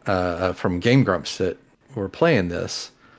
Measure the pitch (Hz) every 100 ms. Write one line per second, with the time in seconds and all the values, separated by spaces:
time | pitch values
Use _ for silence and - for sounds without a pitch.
0 | - 92 90 85 90 - 104 87 117 135
1 | 101 87 - - 92 - _ _ _ 110
2 | 95 - 165 127 87 85 92 - - _
3 | _